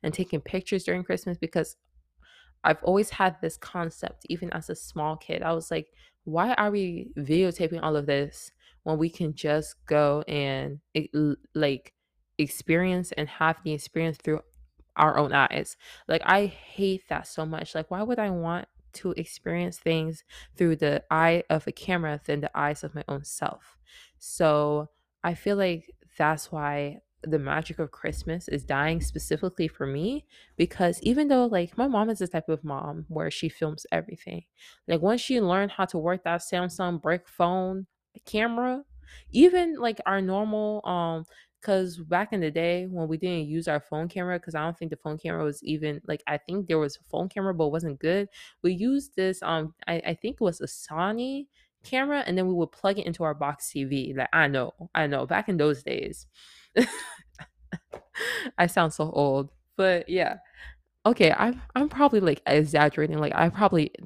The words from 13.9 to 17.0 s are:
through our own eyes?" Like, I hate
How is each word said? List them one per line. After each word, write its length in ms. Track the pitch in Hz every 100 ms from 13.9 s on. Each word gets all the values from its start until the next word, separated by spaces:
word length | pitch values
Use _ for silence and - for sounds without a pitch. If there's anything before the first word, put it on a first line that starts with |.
| 160 165 147
through 180 | - 156 - - - _ _ -
our 200 | 156 -
own 140 | 143
eyes?" 440 | 143 135 - 147 - - - -
Like, 140 | 165
I 220 | - 196 202
hate 580 | - - - 196 190